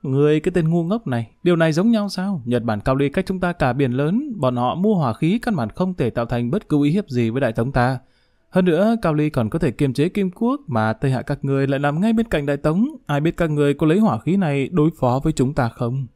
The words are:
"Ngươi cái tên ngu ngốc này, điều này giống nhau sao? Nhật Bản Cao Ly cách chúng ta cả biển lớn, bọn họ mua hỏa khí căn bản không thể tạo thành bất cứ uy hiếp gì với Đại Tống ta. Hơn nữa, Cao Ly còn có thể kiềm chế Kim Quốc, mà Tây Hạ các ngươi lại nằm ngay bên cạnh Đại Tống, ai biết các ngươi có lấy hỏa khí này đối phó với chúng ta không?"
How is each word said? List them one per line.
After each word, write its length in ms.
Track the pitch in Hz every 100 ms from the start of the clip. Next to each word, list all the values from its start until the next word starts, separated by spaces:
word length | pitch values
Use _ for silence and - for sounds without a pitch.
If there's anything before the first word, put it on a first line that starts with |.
"Ngươi 380 | 147 135 147 156
cái 120 | 165
tên 140 | 180 160
ngu 160 | 170
ngốc 220 | 165 226 -
này, 240 | 123 113 _
điều 140 | 170 170
này 160 | 165
giống 180 | 156 214
nhau 180 | 226 202
sao? 340 | 190 190 185
Nhật 180 | 117 120
Bản 180 | 117 104
Cao 140 | 113
Ly 140 | 135 143
cách 180 | 190 190
chúng 120 | 185
ta 120 | 180
cả 200 | 175 139
biển 200 | 123 135
lớn, 400 | 123 147 208 302 208
bọn 200 | 131 123
họ 180 | 123
mua 200 | 143 202
hỏa 180 | 202 139
khí 260 | 110 156 226
căn 180 | 240 190
bản 140 | 110
không 240 | - 185
thể 160 | 180 127
tạo 160 | 113 117
thành 240 | 120 120
bất 180 | 180 -
cứ 80 | 147
uy 140 | 147
hiếp 180 | 180 196
gì 220 | 123 117
với 100 | 120
Đại 120 | 131
Tống 200 | 110 120
ta. 260 | 135 123 131 _ _ _ _ _
Hơn 140 | 185
nữa, 320 | 180 156 208 226
Cao 120 | 175
Ly 160 | 151 151
còn 200 | 135 113
có 80 | 170
thể 120 | 156
kiềm 220 | - 139
chế 160 | 123 160
Kim 220 | - 190
Quốc, 300 | - 233 277 277
mà 260 | 117 110
Tây 180 | 113 139
Hạ 120 | 131
các 220 | - 143
ngươi 220 | 139 139 135
lại 140 | 135
nằm 200 | 147 151
ngay 120 | 214
bên 160 | 226 226
cạnh 180 | 165 143
Đại 100 | 143
Tống, 320 | 151 165 254 311 -
ai 140 | 143
biết 160 | 156 -
các 140 | 170
ngươi 240 | 147 143
có 120 | 143 156
lấy 120 | 175
hỏa 200 | 220 117
khí 180 | 151 196
này 320 | 175 139 135
đối 180 | 147 151 -
phó 220 | 127 127
với 80 | 151
chúng 220 | 156 131
ta 140 | 147 120
không?" 380 | - 120 131 120